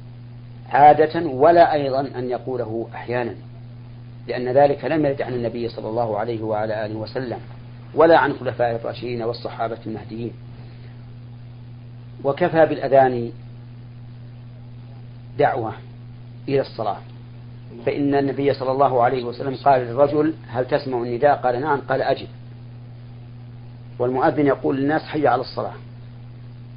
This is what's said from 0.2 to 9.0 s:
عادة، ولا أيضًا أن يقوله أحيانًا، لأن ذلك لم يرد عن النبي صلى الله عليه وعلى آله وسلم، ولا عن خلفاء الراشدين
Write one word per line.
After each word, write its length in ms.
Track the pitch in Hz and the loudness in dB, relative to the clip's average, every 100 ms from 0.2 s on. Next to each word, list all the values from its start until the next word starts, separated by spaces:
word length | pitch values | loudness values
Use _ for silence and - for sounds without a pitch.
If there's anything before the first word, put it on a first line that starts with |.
| - - - - - | -16 -16 -16 -16 0
عادة، 560 | 123 151 151 156 170 170 | 10 10 10 6 2 -2
ولا 480 | 131 156 175 151 | 6 8 10 8
أيضًا 260 | 151 139 131 135 120 | 6 0 0 -2 -4
أن 140 | 127 | -4
يقوله 580 | 120 127 127 113 113 110 | -4 -4 -4 -4 -4 -6
أحيانًا، 420 | - - 123 117 92 - - - - - - - - - | -8 -4 -2 -2 -6 -14 -16 -16 -16 -16 -16 -16 -14 -8
لأن 220 | 120 123 | -4 2
ذلك 360 | 127 143 139 131 | 6 6 4 0
لم 200 | 160 147 | 2 2
يرد 160 | 135 | 0
عن 120 | 117 | -2
النبي 360 | 123 113 120 113 | -2 -2 -2 -6
صلى 200 | 117 110 | -6 -4
الله 280 | 110 117 101 | -2 0 0
عليه 240 | 117 113 | -2 -4
وعلى 440 | 110 107 110 107 107 | -2 -2 -2 -2 -4
آله 100 | 110 | -6
وسلم، 440 | 107 - 127 101 - - - - - 135 | -6 -6 -6 -6 -10 -16 -16 -16 -2 6
ولا 220 | 165 156 | 8 8
عن 160 | - | 6
خلفاء 420 | 127 123 120 120 117 | 0 -2 0 0 0
الراشدين 460 | 117 113 | -4 -6